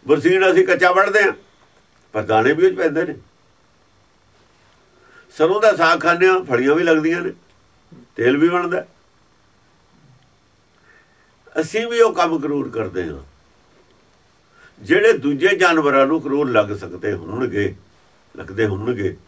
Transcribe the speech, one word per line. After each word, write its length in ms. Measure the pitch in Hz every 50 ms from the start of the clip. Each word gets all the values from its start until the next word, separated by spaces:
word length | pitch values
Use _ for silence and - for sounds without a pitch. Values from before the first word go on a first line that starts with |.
| _ -
ਬਰਸੀਨ 440 | 151 147 131 165 185 190 190 185
ਅਸੀਂ 140 | 170 175 185
ਕੱਚਾ 260 | 185 180 - 180 180
ਵੱਢਦੇ 300 | 180 190 196 202 196 214
ਹਾਂ, 100 | 202 - - - _ _ _ _ _ _ _ _ _ _ _ _ _ _
ਪਰ 100 | - 110
ਦਾਣੇ 300 | - - - - 117 131
ਵੀ 140 | 151 156 180
ਉਹ 40 | 190
'ਚ 40 | 185
ਪੈਂਦੇ 300 | - 175 160 143 160 175
ਨੇ। 100 | 180 - - - _ _ _ _ _ _ _ _ _ _ _ _ _ _ _ _ _ _ _ _ _ _ _ _ _ _ _ _ _ _ _ _ _ _ _ _ _ _ - - _ - -
ਸਰੋਂ 220 | 156 165 190 208
ਦਾ 160 | 214 220 185
ਸਾਗ 240 | 160 170 160 170 165
ਖਾਂਦੇ 280 | 160 170 170 170 185 190
ਹਾਂ, 160 | 190 185 180
ਫਲੀਆਂ 300 | 156 127 120 127 139 147
ਵੀ 80 | 165
ਲੱਗਦੀਆਂ 400 | 175 170 160 156 156 160 170 175
ਨੇ, 100 | - 180 170 _ _ _ _ _ _ _ _ _ _ _ - 127 123 _ _
ਤੇਲ 200 | - 113 123 135
ਵੀ 120 | 143 156 175
ਬਣਦਾ। 380 | 180 180 180 175 175 - - _ _ _ _ _ _ _ _ _ _ _ _ _ _ _ _ _ _ _ _ _ _ _ _ _ _ _ _ _ _ _ _ _ _ _ _ _ _ _ _ _ _ _ _ _ _ _ _ _ _ _ _ - - 156
ਅਸੀਂ 260 | 160 156 - 220 233
ਵੀ 140 | 233 233 233
ਉਹ 120 | 226 220
ਕੰਮ 260 | - 175 170 160 165 156
ਕਰੂਰ 320 | 135 147 147 143 131 -
ਕਰਦੇ 380 | - 113 107 95 90 92 90 80
ਹਾਂ 100 | 71 71 - - _ _ _ _ _ _ _ _ _ _ _ _ _ _ _ _ _ _ _ _ _ _ _ _ _ _ - - _ -
ਜਿਹੜੇ 320 | 107 98 160 196 202 226
ਦੂਜੇ 440 | 226 - - 143 147 135 160 190 202
ਜਾਨਵਰਾਂ 500 | - 185 180 165 160 147 143 135 139 135
ਨੂੰ 140 | 135 156 160
ਕਰੂਰ 300 | 147 - 135 143 147 131
ਲੱਗ 260 | 120 110 104 101 104
ਸਕਦੇ 360 | 95 92 87 87 87 90 104
ਹੋਣਗੇ, 640 | 98 - 82 85 104 120 131 120 - 104 101 92 - - _ _ _ _ _ _ _ _ _ _ _
ਲੱਗਦੇ 300 | - 92 82 92 104 113
ਹੋਣਗੇ। 500 | 104 98 95 107 117 123 110 101 90 80 - _